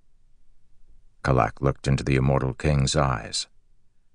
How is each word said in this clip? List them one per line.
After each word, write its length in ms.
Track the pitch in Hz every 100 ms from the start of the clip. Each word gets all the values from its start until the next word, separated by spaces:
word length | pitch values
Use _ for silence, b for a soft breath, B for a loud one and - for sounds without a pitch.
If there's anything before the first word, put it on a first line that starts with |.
| - - - - - - - - - - - -
Kalak 380 | - 64 53 -
looked 260 | 67 67 -
into 160 | 67
the 120 | - 65
immortal 380 | 65 65 65
king's 420 | 60 78 71 67 80
eyes. 520 | 69 58 53 - - - - - - _ _